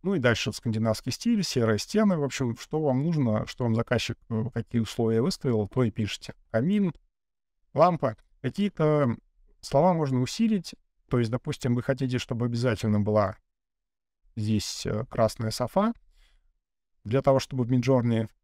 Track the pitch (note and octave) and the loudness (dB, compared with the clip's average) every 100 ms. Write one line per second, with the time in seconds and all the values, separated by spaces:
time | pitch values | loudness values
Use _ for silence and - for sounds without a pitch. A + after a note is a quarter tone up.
0 | F3 G3 B2 A2+ - A2+ A#2 A2 A2+ A2 | 0 2 2 2 -2 -6 -4 0 0 0
1 | - A#2 A#3 A#3 F3+ - A2+ G#2 - G#3 | -4 -4 0 0 0 0 2 0 0 2
2 | G#3+ F3 C#3 - B2+ A2+ - D#3 D#3 B2+ | 2 2 -2 -2 -4 -4 -6 -2 0 0
3 | D3+ D#3+ B2 G#2+ - - A#2+ A2+ A#2 A#2+ | 0 0 0 0 -4 -4 -2 0 0 -2
4 | - - _ A2 A2 A#2 A2+ A#2+ A2 - | -2 -10 _ -6 -4 -6 -4 -4 -4 -2
5 | A2+ A2+ C#3 - C#3 A2+ G2+ - A#2+ - | 0 2 0 -2 -2 -2 -2 0 -2 -2
6 | G#2 - - - _ A2+ C#3 G#3 G3 - | -6 -6 -16 -20 _ -2 0 2 0 -4
7 | _ _ _ _ _ _ _ C3+ E3+ E3+ | _ _ _ _ _ _ _ 4 4 4
8 | C3 A2 _ _ C3 - G3+ - D#3 D3+ | -2 -4 _ _ -8 -2 -4 0 2 4
9 | C3+ A2 _ _ _ _ - C#3 F3 E3+ | 2 -2 _ _ _ _ -2 4 4 4
10 | D3 B2+ B2+ - A3+ G#3+ - - _ _ | 0 0 -2 0 0 0 -4 -18 _ _
11 | _ B2 A2+ B2 - D3 C3+ A#2+ - C3+ | _ 0 0 -4 -6 -6 -2 -2 0 -2
12 | C3 B2 - A#2 A#2+ A#2 B2 A2 A2+ G#2 | -2 -2 -4 -4 -2 -2 -2 0 0 0
13 | G#2 G#2+ G2 - _ _ _ _ _ _ | 2 2 2 -4 _ _ _ _ _ _
14 | _ _ _ - G#2+ G#2+ - - - G#2+ | _ _ _ -6 -2 -2 -2 -8 -6 -6
15 | - - A2 - A2 - B2 - G#3+ A#3 | -6 0 0 0 -6 -4 -2 0 0 -2
16 | _ _ _ _ _ _ _ _ _ _ | _ _ _ _ _ _ _ _ _ _
17 | G2+ C3 C#3 C3+ - C3 A#2+ B2+ A#2+ C3 | -2 0 4 2 2 -4 2 2 4 4
18 | A#2+ A2+ A2+ _ | 4 0 -2 _